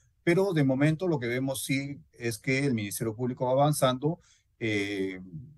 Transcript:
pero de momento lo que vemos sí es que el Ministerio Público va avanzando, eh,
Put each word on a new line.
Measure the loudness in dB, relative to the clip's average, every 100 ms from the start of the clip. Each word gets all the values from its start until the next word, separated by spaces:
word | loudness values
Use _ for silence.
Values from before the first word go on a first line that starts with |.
| _ _
pero | 2 4 4
de | 2
momento | 2 4 2 2 0
lo | 0
que | 0
vemos | -2 -2 -4 -2
sí | -4 -4 -10 -16
es | -8 -6 -4
que | -2 0 2
el | 0
Ministerio | -2 -4 -4 -4
Público | -4 -2 0
va |
avanzando, | 4 4 4 0 0 -2 -4 _ _ _ _
eh, | -2 -2 -2 -2 -4 -6 -12 -14 -16